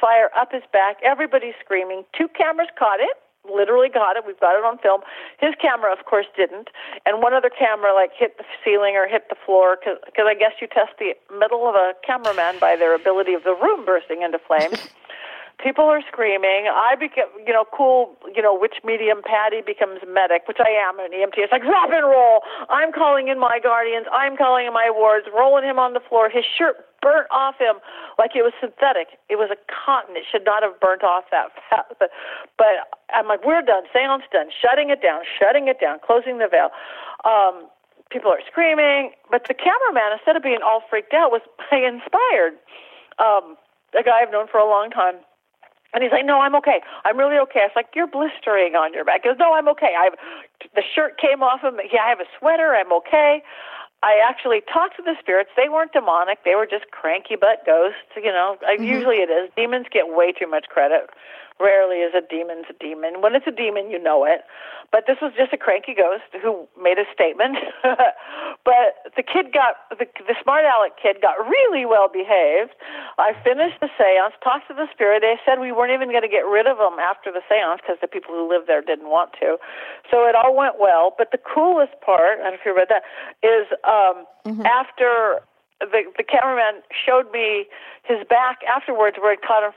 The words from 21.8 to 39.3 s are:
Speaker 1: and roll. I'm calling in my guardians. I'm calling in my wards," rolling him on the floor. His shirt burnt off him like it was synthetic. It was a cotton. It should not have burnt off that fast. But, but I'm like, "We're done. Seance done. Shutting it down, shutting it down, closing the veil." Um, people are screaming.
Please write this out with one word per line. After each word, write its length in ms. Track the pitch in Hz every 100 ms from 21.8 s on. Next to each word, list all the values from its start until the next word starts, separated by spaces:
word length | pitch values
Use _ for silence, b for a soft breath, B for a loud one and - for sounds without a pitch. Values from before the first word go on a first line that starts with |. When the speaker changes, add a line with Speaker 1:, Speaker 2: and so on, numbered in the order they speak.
| 294
Speaker 1:
and 140 | 320
roll. 380 | 285 262 240 220 B B -
I'm 220 | 269 320
calling 360 | 320 311 277 262
in 100 | 262
my 220 | 247 233
guardians. 460 | 240 233 233 226 214
I'm 260 | 247 277 269
calling 300 | 262 254 240
in 60 |
my 180 | 226 226
wards," 380 | 220 214 214 208
rolling 320 | 208 269 277
him 140 | 269 262
on 140 | 254
the 80 | 247
floor. 280 | - 226 220
His 160 | 240
shirt 400 | 214 - 330 254 - _
burnt 280 | 277 311 269
off 260 | 262 269 269
him 180 | 240 202 B B B -
like 160 | 226
it 80 | 262
was 100 | 233 226
synthetic. 560 | 240 - 277 214 160 - -
It 80 | 208
was 120 | 208
a 40 | 202 -
cotton. 440 | - - 262 202 175
It 80 | -
should 140 | 220
not 200 | 196 208
have 160 | 214 185
burnt 240 | 190 185
off 260 | 190 180 -
that 220 | 170 - - -
fast. 220 | 220 - -
But, 100 | 180 B B B B -
but 320 | 220 185 - - -
I'm 140 | 220 214
like, 160 | 202
"We're 180 | 233 330
done. 220 | 254 196 180
Seance 320 | 247 269 269 -
done. 180 | 185 151 -
Shutting 300 | 240 277 285
it 100 | 285
down, 220 | 185 156 - -
shutting 300 | 202 277 269
it 100 | 262
down, 200 | 160 156
closing 380 | - 233 247 240
the 100 | 214
veil." 240 | 170 147 B B B B B
Um, 460 | 220 214 190 180 160 _ _ _ _
people 200 | 202 220
are 100 | -
screaming. 680 | - - 330 302 294 277 262 - _